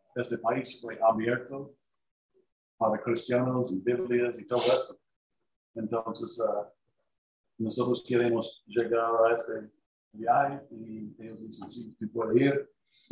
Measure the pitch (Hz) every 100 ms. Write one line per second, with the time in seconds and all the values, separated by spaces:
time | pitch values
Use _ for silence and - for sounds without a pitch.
0 | _ 123 - 117 113 135 127 - 117 107
1 | 113 107 113 123 - 139 143 _ _ _
2 | _ _ _ _ _ _ _ _ 110 107
3 | - 117 - 123 127 127 113 95 120 120
4 | 120 120 120 107 101 123 120 - - -
5 | _ _ _ _ _ _ _ 113 107 117
6 | 113 110 113 117 110 104 104 _ _ _
7 | _ _ _ _ _ - 110 120 123 120
8 | - 120 120 117 - - - 117 110 113
9 | 113 117 113 117 - - - _ _ _
10 | _ 107 113 135 139 - - 113 110 110
11 | 104 - 113 110 110 - - 120 110 -
12 | 107 117 110 120 139 139 - _ _ _
13 | _